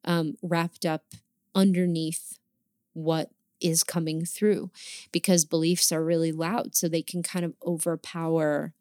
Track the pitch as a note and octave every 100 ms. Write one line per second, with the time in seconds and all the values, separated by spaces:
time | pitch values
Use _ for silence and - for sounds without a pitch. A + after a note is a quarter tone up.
0 | - E3+ D#3 - F3 E3+ E3+ - E3+ D#3
1 | _ - _ _ _ F#3+ G3 F3+ F3+ E3
2 | D#3+ - - - _ _ _ _ _ E3
3 | D#3 D#3+ D3+ _ _ _ E3+ E3 - F3
4 | D#3+ D#3+ E3+ - G#3 G3 F#3 - - -
5 | - E3+ - F3+ D#3+ E3 D#3+ F3 - D#3+
6 | D#3+ E3+ E3 D#3 E3 A3+ - - E3+ E3
7 | - F3 E3+ F#3 E3+ - F3 E3+ F3 D#3+
8 | - E3+ E3 E3 D#3 D3 D#3 -